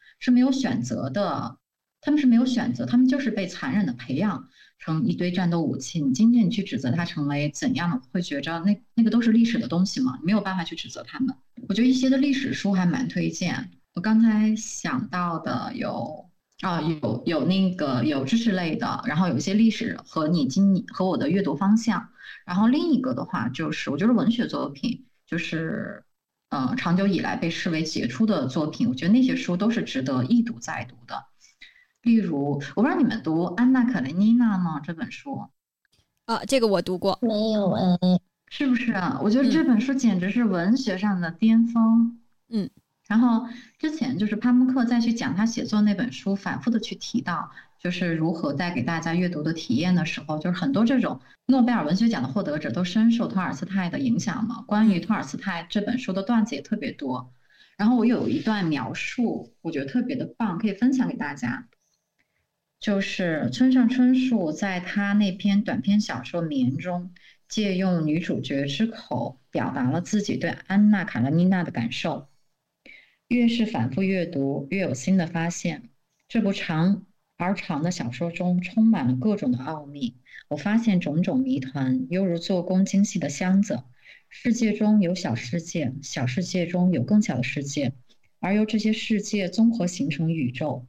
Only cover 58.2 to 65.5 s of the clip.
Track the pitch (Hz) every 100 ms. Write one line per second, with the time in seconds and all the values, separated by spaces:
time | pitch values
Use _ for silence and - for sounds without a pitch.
58.2 | 123 - - 208 170 147 - - - -
59.2 | 226 - - _ 165 143 139 247 - 131
60.2 | 170 - 220 175 220 - 254 262 185 -
61.2 | 147 143 127 131 - _ _ _ _ _
62.2 | _ _ _ _ _ _ - 196 196 -
63.2 | 180 156 - - 254 262 233 262 247 262
64.2 | 254 226 185 - 202 180 180 208 202 208
65.2 | 202 180 202